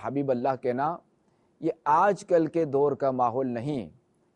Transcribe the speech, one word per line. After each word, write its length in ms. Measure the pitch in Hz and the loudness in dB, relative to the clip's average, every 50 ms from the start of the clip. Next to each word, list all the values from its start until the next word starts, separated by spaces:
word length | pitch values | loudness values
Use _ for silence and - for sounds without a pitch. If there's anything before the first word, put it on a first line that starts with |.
حبیب 280 | - 117 131 143 143 135 | -4 -6 -4 -2 -2 0
اللہ 240 | 131 120 123 135 131 127 | -2 0 0 -2 -2 -2
کہنا، 340 | - 127 120 127 139 156 175 - - _ _ _ _ _ _ _ _ _ _ - | -2 -4 -2 -2 -2 -4 -4 -6 -12 _ _ _ _ _ _ _ _ _ _ -6
یہ 120 | 147 160 - _ - | -6 -6 -6 _ 0
آج 400 | 143 151 165 185 208 196 - - | 2 4 4 4 4 2 0 0
کل 200 | - 180 170 160 147 - | 2 2 2 2 2 0
کے 100 | 170 165 | -2 -2
دور 280 | 147 131 139 143 143 | 0 2 2 2 2
کا 180 | 139 - 143 135 131 123 | 0 0 -2 -2 0 0
ماحول 260 | 123 120 113 131 135 127 120 117 | 0 0 0 -2 -2 -2 -4 -4
نہیں، 300 | 113 147 151 131 95 76 71 _ _ _ _ _ _ _ _ | -4 -4 -4 -6 -6 -10 -14 _ _ _ _ _ _ _ _